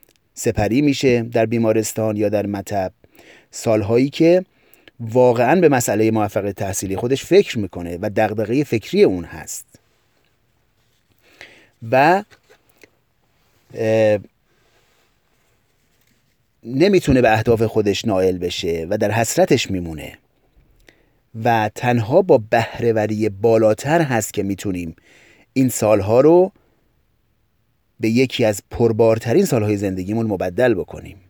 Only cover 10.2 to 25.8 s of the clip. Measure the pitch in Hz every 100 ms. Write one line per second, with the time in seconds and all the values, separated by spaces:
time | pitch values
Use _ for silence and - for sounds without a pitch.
10.2 | _ _ _ _ _ _ _ _ _ _
11.2 | _ - - _ _ _ 113 127 147 185
12.2 | 208 _ _ _ _ _ _ _ _ _
13.2 | _ _ _ _ _ 117 110 113 107 104
14.2 | 98 _ _ _ _ _ _ _ _ _
15.2 | _ _ _ _ _ _ _ _ _ _
16.2 | _ _ _ _ 113 131 202 190 151 131
17.2 | 120 110 113 113 110 - 104 98 117 92
18.2 | 92 92 90 - 90 85 80 104 104 107
19.2 | 113 - 185 135 - 95 85 78 71 -
20.2 | _ _ _ _ _ _ _ _ _ _
21.2 | _ 113 117 113 107 - 123 123 104 156
22.2 | 190 143 107 117 110 - 117 110 107 107
23.2 | 107 98 117 113 110 107 139 165 151 120
24.2 | 107 - 98 98 104 90 85 82 _ _
25.2 | _ _ _ - 131 -